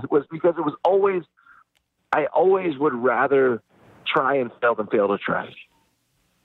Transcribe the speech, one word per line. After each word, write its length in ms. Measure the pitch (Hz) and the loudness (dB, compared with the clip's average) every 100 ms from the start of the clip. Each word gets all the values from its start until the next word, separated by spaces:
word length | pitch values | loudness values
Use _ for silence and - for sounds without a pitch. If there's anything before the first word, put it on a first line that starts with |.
| - | 0
was 160 | 151 139 | -2 -2
because 240 | 160 175 165 | -2 -2 0
it 80 | 151 | -4
was 100 | 139 | -2
always, 400 | 170 196 196 185 160 _ _ - _ _ _ _ - | 0 2 2 0 -6 _ _ -20 _ _ _ _ -4
I 140 | 139 147 | -2 0
always 500 | - 180 190 180 135 | 2 2 2 0 -2
would 160 | 147 | -2
rather 680 | 123 123 117 135 139 131 113 _ _ - - - | 0 0 0 2 2 2 0 _ _ -20 -16 -4
try 280 | 156 135 139 | -2 0 0
and 140 | 120 - | -4 -2
fail 140 | 120 110 | -2 0
than 120 | 104 | -2
fail 200 | 113 101 | 0 0
to 80 | 101 | 0
try. 360 | - 90 - - - _ _ _ _ _ _ _ | -4 -6 -8 -16 -20 _ _ _ _ _ _ _